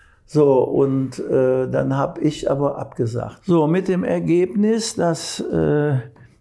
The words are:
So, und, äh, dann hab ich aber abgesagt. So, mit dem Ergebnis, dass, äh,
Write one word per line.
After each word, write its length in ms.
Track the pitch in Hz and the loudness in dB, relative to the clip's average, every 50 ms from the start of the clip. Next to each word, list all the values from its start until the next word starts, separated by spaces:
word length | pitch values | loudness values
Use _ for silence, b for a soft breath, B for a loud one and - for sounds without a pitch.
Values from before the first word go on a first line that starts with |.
| b b b b b | b b b b b
So, 380 | b - 151 147 139 131 127 - | b 2 4 4 6 6 4 4
und, 560 | 139 139 139 139 135 135 135 131 127 - - | 2 2 2 2 2 2 0 -2 -4 -6 -8
äh, 500 | - - 131 131 131 131 131 131 131 127 | -4 0 0 2 2 2 2 0 0 -2
dann 260 | 123 135 135 135 135 | -2 -2 0 0 0
hab 220 | 139 139 - - - | -2 -2 -4 -4 -2
ich 300 | - 151 151 - - - | -2 -2 -2 -2 -2 -2
aber 300 | 139 139 143 139 - - | 0 0 0 -2 -4 -6
abgesagt. 640 | - - - - 123 110 117 117 110 107 - - _ | -10 -8 -6 -4 -4 -4 -4 -6 -8 -8 -10 -8 _
So, 220 | - 170 165 151 | 0 2 2 4
mit 200 | 151 165 190 190 | 2 2 0 0
dem 160 | 185 185 180 180 | 0 -2 -2 -2
Ergebnis, 920 | 165 175 175 175 156 170 175 185 185 - 202 208 214 226 226 220 - - | -2 -2 -2 0 0 2 2 2 0 0 0 2 2 2 0 -2 -4 -4
dass, 440 | - 170 170 160 160 - - - - | -2 0 0 -2 -2 -6 -10 -10 -8
äh, 580 | - 359 - 160 160 151 147 147 147 151 135 127 117 - b b b b b b | -6 -4 -2 0 0 2 2 2 0 0 0 -2 -4 -6 b b b b b b